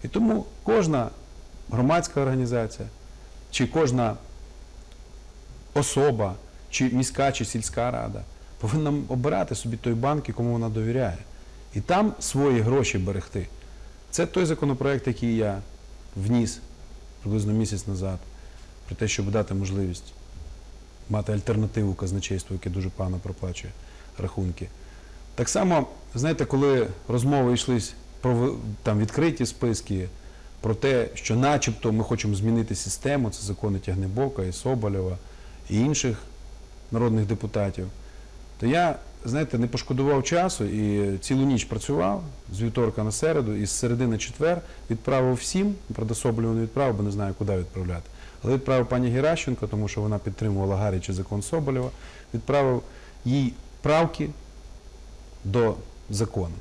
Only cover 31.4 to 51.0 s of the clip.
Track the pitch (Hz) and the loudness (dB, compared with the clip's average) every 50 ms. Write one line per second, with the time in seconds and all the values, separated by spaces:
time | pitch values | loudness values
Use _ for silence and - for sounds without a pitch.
31.4 | 131 143 147 143 - - 110 - - 117 107 110 110 - 123 107 - 107 104 95 | 6 4 4 4 2 0 -2 0 0 2 2 2 2 2 0 0 2 0 0 2
32.4 | 107 113 113 117 110 110 101 - - 98 - - - 135 143 143 123 110 - - | 2 4 4 4 2 0 -2 -4 -4 -6 -6 -2 0 0 2 2 2 0 -2 -4
33.4 | 98 98 98 - - 104 98 95 - - 92 95 95 95 98 120 135 135 135 - | -4 -6 -4 -2 0 0 0 0 0 -2 -2 0 0 0 0 0 0 0 0 -2
34.4 | 95 92 87 - - 127 131 120 107 104 98 98 92 92 92 95 - - - - | -4 -4 -4 -2 -2 0 0 0 0 0 0 0 0 -2 -2 -4 -8 -16 -18 -18
35.4 | - - - - - - 92 104 120 147 147 - - 127 107 - - - - - | -18 -18 -18 -18 -6 0 2 4 4 4 2 2 0 0 -2 -2 -8 -16 -16 -16
36.4 | - - - - - - - - - - 117 113 120 120 113 110 104 98 107 98 | -16 -16 -16 -16 -18 -18 -18 -20 -8 -4 0 2 4 4 4 4 4 2 0 -2
37.4 | - 101 - 107 101 98 92 - 92 95 - - - - - - - - - - | -2 -2 0 0 0 0 0 -2 -6 -6 -8 -12 -16 -16 -16 -18 -18 -18 -18 -18
38.4 | - - - - - 117 143 170 175 165 - - - - - - - 113 120 147 | -18 -18 -8 -2 2 4 4 6 4 4 2 -2 -8 -16 -16 -8 -4 -2 0 0
39.4 | 156 - - 117 120 120 127 123 - - 131 127 135 143 143 135 131 - 170 170 | 0 0 2 0 2 2 0 -4 -2 0 0 2 4 4 4 4 4 4 4 4
40.4 | 180 185 - - 107 101 87 107 107 104 101 101 101 98 98 95 - - 135 135 | 4 2 2 0 -2 0 0 2 2 2 4 4 2 2 0 -2 0 2 4 4
41.4 | 135 143 131 110 - - 117 110 - - 139 160 175 190 202 196 170 147 131 - | 6 6 4 2 2 -2 -4 -4 -2 0 0 2 2 2 0 0 -4 -8 -12 -14
42.4 | - - 92 95 117 117 110 127 120 110 104 - 104 107 107 - - 160 160 151 | -12 -8 -4 -2 -2 0 2 2 2 2 2 0 -2 0 0 0 2 2 2 2
43.4 | 123 107 104 104 104 95 - - - 120 120 117 131 120 113 104 - - - - | 2 0 0 0 0 -2 -2 0 0 0 2 2 2 2 2 0 -2 -6 -2 0
44.4 | 147 165 175 175 - - - - - - 117 110 - - 139 131 127 127 127 120 | 2 2 2 0 -2 -10 -16 -16 -4 -4 -4 -2 0 2 2 4 4 4 2 2
45.4 | - - - 185 196 208 202 185 - - 113 - 113 110 117 - - 123 113 113 | -2 0 0 2 2 2 0 -2 -6 -8 -4 -4 -2 -2 -2 0 2 2 2 4
46.4 | 113 113 113 113 113 113 - 131 139 131 113 101 104 101 98 101 101 98 92 - | 2 2 4 2 2 0 2 2 2 2 2 2 0 0 0 0 -2 -2 -2 -2
47.4 | 110 101 98 92 90 - - 95 92 90 87 85 - - - - - - - - | 0 0 0 0 -2 -4 -4 -4 -4 -4 -4 -6 -8 -12 -16 -16 -18 -18 -14 -6
48.4 | - 127 131 135 131 135 135 127 120 117 127 123 127 123 117 131 139 156 165 156 | 0 0 0 0 2 2 4 4 4 2 2 2 2 2 2 4 4 4 2 2
49.4 | - 139 123 - 107 104 - 104 107 101 - 107 104 104 107 101 - 107 98 - | 0 -2 -2 -2 -2 -2 -2 -2 -2 -2 -2 -2 0 0 0 -2 -2 -4 -4 -2
50.4 | 110 107 98 98 95 98 98 95 107 104 92 90 | 0 0 2 2 2 2 2 2 2 0 0 -2